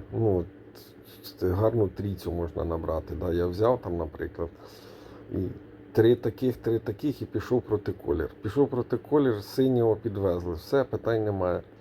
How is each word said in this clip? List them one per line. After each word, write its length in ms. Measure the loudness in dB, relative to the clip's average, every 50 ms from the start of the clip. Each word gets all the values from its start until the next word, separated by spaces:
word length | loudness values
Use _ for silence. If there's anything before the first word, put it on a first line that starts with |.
| -10 -6
Ну, 240 | -2 2 2 4 4 2
от, 1040 | 0 -2 -10 -20 -20 -20 -20 -20 -20 -20 -20 -20 -20 -20 -20 -20 -20 -18 -8 -2
гарну 460 | 0 0 2 4 2 2 4 4 2 0
трійцю 440 | 0 -4 -4 -4 -4 -4 -6 -6
можна 320 | -4 -4 -4 -4 -4 -4 -4
набрати. 500 | -2 -2 -4 -2 -2 -4 -4 -4 -6 -8 -4
Да? 120 | -2 -2
Я 140 | 0 0 0
взяв 340 | 0 0 2 2 2 2 0
там, 140 | -2 -4 -4
наприклад, 520 | -4 -4 -6 -6 -8 -8 -8 -6 -6 -8 -8 -8 -14 -20 -20 -20 -20 -20 -20 -20 -20 -20 -20 -20 -20 -14 -6
і 40 | -4 -4 -4 -4 -6 -10 -16 -20 -20 -20 -12 -2
три 240 | 2 6 6 6 6
таких, 400 | 4 2 -4 -4 -2 -2 -2 -2
три 220 | -2 -2 0 0 0
таких 440 | -2 -4 -8 -4 -4 -4 -4 -4
і 40 | -8
пішов 360 | -6 -6 -6 -2 0 0 0
проти 300 | 0 0 -2 -2 -2 -4
колір. 380 | -8 -6 -4 -2 -2 -2 -2 -4 -6 -8
Пішов 260 | -8 -2 2 2 2 2
проти 280 | 2 -2 -2 -2 -2
колір, 460 | -4 -2 2 2 4 4 4 2 0
синього 540 | -4 -4 2 2 4 4 6 4 4 4 4
підвезли. 580 | 2 0 -4 -2 0 0 2 0 0 -2 -4 -6
Все, 300 | -6 -4 0 0 0 0
питань 400 | 0 -2 -4 -2 0 0 0 0
немає. 380 | 0 0 0 0 0 0 -2 -4 -10 -20 -20